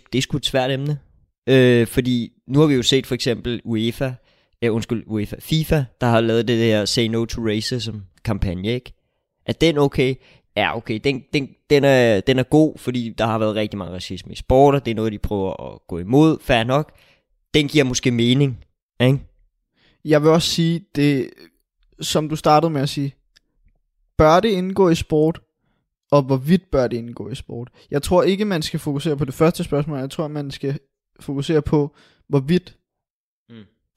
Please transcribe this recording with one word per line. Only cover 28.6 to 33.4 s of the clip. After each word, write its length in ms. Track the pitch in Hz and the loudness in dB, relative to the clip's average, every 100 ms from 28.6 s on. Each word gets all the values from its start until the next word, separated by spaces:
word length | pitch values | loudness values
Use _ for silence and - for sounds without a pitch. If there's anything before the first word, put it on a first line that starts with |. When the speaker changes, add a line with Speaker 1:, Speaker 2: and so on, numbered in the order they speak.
Speaker 2:
skal 180 | 151 160 | -4 -6
fokusere 360 | 156 143 160 139 | -6 -4 -4 -4
på 80 | |
det 100 | 139 | -6
første 300 | - 160 - | 0 0 2
spørgsmål. 340 | 170 143 151 143 | -4 -4 -4 -6
Jeg 120 | 135 | -8
tror, 180 | - 151 | -8 -8
man 220 | 151 143 | -8 -10
skal 280 | - 139 139 - _ _ _ | -8 -8 -8 -12 _ _ _
fokusere 420 | - 139 139 156 | -10 -8 -2 -2
på, 320 | - 151 147 - _ _ _ | 2 0 -2 -8 _ _ _
hvorvidt 480 | 143 135 180 - _ _ _ _ _ _ _ | -2 0 -2 -2 _ _ _ _ _ _ _